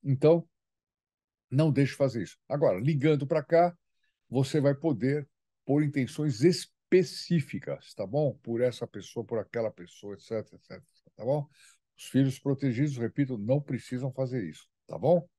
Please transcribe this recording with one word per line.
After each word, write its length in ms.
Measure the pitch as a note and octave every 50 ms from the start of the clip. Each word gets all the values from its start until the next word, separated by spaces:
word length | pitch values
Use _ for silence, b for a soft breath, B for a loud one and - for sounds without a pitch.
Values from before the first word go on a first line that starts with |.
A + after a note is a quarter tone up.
| -
Então, 420 | C#3+ C3+ C3 - D3+ E3 E3+ E3 _ _ _ _ _ _ _ _ _ _ _ _ _ _ _ _ _ _ _ _ _
não 220 | B2 C3 D#3+ D#3+
deixe 200 | C3 C3+ C#3 C3
de 40 | -
fazer 260 | - C#3+ C3 G#2+ A2+
isso. 160 | F2+ - - _ _
Agora, 320 | _ C3 D3 D#3+ C3+ F#2+ F2+
ligando 480 | A2+ C#3+ E3 C#3 B2+ D#3+ D#3 C#3+ C#3+
pra 160 | C3+ E3 D#3
cá, 320 | D3 _ E3+ E3 F3 F3 F3 _ _ _ _ _ _ _ _ _ _ _
você 320 | A#2 C3 C3+ - - D#3
vai 140 | C3+ A#2 A2+
poder 520 | C3+ - E3 C#3 G2 A2 C3 C#3 D3 C#3+ _ _ _ _ _ _ _ _
pôr 180 | - C#3 D3
intenções 600 | D3+ D3 D3 C#3+ B2+ A2 - - D3+ D3+ B2 G#2
específicas, 1500 | B2+ F3 F3 - - - _ _ _ _ - F#3 F3+ - - - - - F3 E3 C#3 - - F#2+ - - - - - - -
tá 120 | - G#2
bom? 320 | F#2+ A2+ D3 D#3 C#3 G#2+ -
Por 180 | _ A2+ A#2 A2+
essa 260 | B2 B2+ A#2 - A#2+
pessoa, 380 | G#2+ _ G#2 F#2+ - - D#3 D3+
por 140 | A#2 A#2+ A2
aquela 320 | G2 _ - A#2 A2+ G#2+
pessoa, 440 | F2+ - F2+ E2+ - - - G2+ G2+
et 60 | F#2+
cetera, 360 | - - A2+ A2 G2+ _ F2
et 60 | F2
cetera, 220 | _ _ F#2 F#2 _ _ _ _ _ _ _
tá 80 | - G#2+
bom? 240 | A#2+ C#3 D3+ C#3+ b b b b b b b _ _ _ _
Os 60 | -
filhos 340 | - - C3 C3+ C3+ B2 -
protegidos, 600 | _ C#3 C#3 C3+ - C3+ A#2 A2+ D3 D3+ C#3 B2
repito, 400 | A#2 A2 - - C#3 C3 C3 G#2+
não 220 | G2+ A2 C3+ D3
precisam 520 | C#3+ - C3+ A2+ - - C3 B2 C3 C3+
fazer 320 | C3 - C3+ B2 B2+ B2+ G2 D#2+
isso, 200 | D#2 - - _ _ _ _
tá 120 | - - E2
bom? 280 | - C#3 F3 F3 - - _